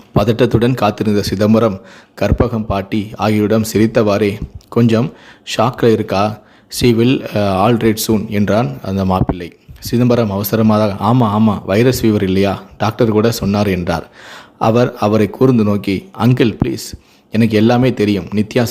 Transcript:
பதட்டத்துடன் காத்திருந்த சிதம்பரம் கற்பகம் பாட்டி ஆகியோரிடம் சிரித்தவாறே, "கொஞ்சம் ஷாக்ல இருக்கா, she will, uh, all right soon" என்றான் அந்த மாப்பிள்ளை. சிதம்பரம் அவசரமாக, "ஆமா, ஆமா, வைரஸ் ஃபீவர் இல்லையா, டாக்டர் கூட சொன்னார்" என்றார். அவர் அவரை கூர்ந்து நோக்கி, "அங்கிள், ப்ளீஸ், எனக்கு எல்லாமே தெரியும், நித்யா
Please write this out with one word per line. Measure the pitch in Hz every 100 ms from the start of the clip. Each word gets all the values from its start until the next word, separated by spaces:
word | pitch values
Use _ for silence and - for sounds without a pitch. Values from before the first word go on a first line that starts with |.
| -
பதட்டத்துடன் | - 104 110 120 113 120
காத்திருந்த | 127 107 - 107 104
சிதம்பரம் | - 98 107 110 113 95 - - -
கற்பகம் | - 101 - 117 110 107
பாட்டி | 98 95 107 104 117
ஆகியோரிடம் | 104 107 104 110 107
சிரித்தவாறே, | 101 113 - 104 101 104 110 - - -
"கொஞ்சம் | 117 120 110 139 - - - - -
ஷாக்ல | 113 -
இருக்கா, | 120 107 104 98 107 110 _ _ _ -
she |
will, | 127 113 123 147 -
uh, | 110
all | 101 92 107 117
right | 113 107 -
soon" | 107 -
என்றான் | 104 95 104 139 139
அந்த | 95 98
மாப்பிள்ளை. | 95 92 - 92 87 - - -
சிதம்பரம் | - 120 123 117 107
அவசரமாக, | 98 101 113 110 107 107 101
"ஆமா, | 98 127 110 104
ஆமா, | 110 92
வைரஸ் | - 101 127 123 113
ஃபீவர் | 104
இல்லையா, | 95 95 98 95 - -
டாக்டர் | 104 - 113
கூட | 107 113
சொன்னார்" | 113 98 104 104
என்றார். | 90 87 82 - - - - - -
அவர் | 113 117 123
அவரை | - 104 107 104
கூர்ந்து | - 131 120
நோக்கி, | 104 104 98 92 - -
"அங்கிள், | 113 123 110 -
ப்ளீஸ், | 131 123 - - _ _ _
எனக்கு | 107 113 107
எல்லாமே | 113 120 127
தெரியும், | - 104 98
நித்யா | 85 104 104 127 113